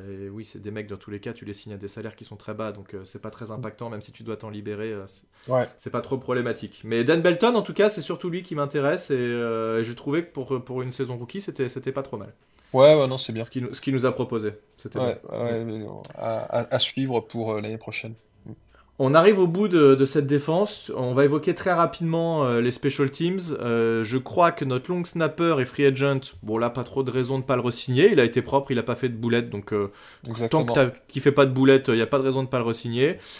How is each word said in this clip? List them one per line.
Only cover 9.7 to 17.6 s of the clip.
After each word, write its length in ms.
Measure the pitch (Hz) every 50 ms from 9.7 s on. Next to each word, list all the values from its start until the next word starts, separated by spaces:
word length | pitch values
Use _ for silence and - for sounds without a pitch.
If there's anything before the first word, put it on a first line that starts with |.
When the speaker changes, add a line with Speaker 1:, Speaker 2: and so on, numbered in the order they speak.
| 113 113
Speaker 1:
et 40 | 113
j'ai 100 | 113 120
trouvé 300 | - - 139 143 170 170
que 60 | - -
pour, 280 | 143 123 - 135 123 131
pour 160 | - 123 127
une 100 | 123 127
saison 240 | 127 - 131 123 127
rookie, 240 | 117 120 - - 196
c'était, 300 | 196 - 151 - 131 120
c'était 240 | - 131 - 131 131
pas 100 | 143 135
trop 140 | - - 104
mal. 160 | - - - _ _ _ _ _ _ _ -
Speaker 2:
Ouais, 200 | 127 135 151 156
ouais, 140 | 151 139 131
non, 100 | 127 131
c'est 140 | - -
bien. 140 | 113 110 113
Speaker 1:
Ce 40 | -
qu'il 140 | - 131 123
nous, 100 | 120 120
ce 60 | -
qu'il 140 | - 139 135
nous 120 | 127 120
a 60 | 131
proposé, 400 | 127 127 123 - 123 110 107 104 104 - _ _ _
c'était 240 | _ - 104 - -
Speaker 2:
Ouais, 180 | 127 120 117 - - -
Speaker 1:
bien. 100 | - 113
Speaker 2:
ouais, 240 | 120 120 117 113 117
mais 140 | 113 107 110
non, 240 | 104 104 101 104 101 - - -
à, 420 | - 113 113 113 113 - - 120
à, 160 | 117 - 135
à 40 | 123
suivre 420 | - - - 135 135 135 123 113
pour, 320 | 110 - - 117 113 110 110
euh, 80 | 104